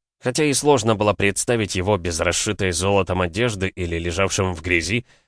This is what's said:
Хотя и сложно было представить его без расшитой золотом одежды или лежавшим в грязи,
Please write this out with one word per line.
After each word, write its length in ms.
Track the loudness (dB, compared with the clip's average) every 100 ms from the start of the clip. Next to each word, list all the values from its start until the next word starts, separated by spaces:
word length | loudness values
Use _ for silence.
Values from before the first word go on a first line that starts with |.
| _ _ -4
Хотя 200 | 0 2
и 80 |
сложно 420 | 2 4 4 4 2
было 180 | 2
представить 640 | 2 0 0 0 0 0 -2
его 220 | 0 0
без 220 | 0 -2
расшитой 520 | 0 0 -2 -2 -2
золотом 500 | 0 2 2 2 0
одежды 460 | -2 -2 -2 -2 -4
или 300 | -4 -4 -4
лежавшим 560 | -2 -2 0 0 -2 -2
в 60 |
грязи, 440 | 0 0 0 -4 -6 _